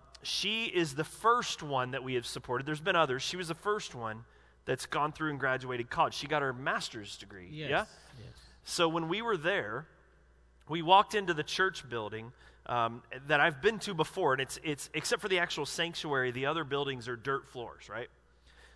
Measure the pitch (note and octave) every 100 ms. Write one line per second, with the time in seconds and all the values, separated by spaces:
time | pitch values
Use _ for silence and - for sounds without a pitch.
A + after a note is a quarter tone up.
0 | - - - - F#3+ A3 A3+ - D#3+ C3+
1 | D3+ - A3 A#3+ G3 - D#3 C3 B2 C3
2 | C3 B2+ A#2 C3 - B2 C#3 D3+ D#3+ F3
3 | D3+ B2+ - F3+ E3 D#3+ G3+ G#3 - B2+
4 | A2+ A2 A#2 - - _ - C3 - D#3
5 | D3+ D3+ D#3 C#3+ C3+ C3 B2+ B2 A#2+ E3+
6 | C#3+ - C#3+ D3+ C#3 B2 C#3+ G#3 - A#2
7 | G2+ - G2 G2+ F2+ D3+ D3 D#3 G#3+ -
8 | - C3 F2+ - - - - - E3 E3
9 | D#3+ G3+ A#3 F#3+ D#3 G3 G#2+ A#2 D#3+ -
10 | - _ - _ _ _ - D#3+ D#3+ F#3+
11 | G#3 G#3+ F#3 D#3 C#3+ - F#3+ - C3 A#2
12 | G#2 A2 A2+ - - - - B2 A2+ A#2
13 | - C3 C#3+ D3+ E3 C#3 F#3+ A3 - E3+
14 | D3+ - E3 C3 C3 - D#3+ C#3+ - D#3
15 | - - G#3 F#3 F3 - C#3+ - E3+ E3
16 | D#3+ C#3 B2+ B2 C3+ D#3+ C#3+ C#3 C#3+ C3
17 | A#2 A#2+ A#2+ C3+ - C3 A2 D2+ - G#2
18 | B2 _ _ _ - - -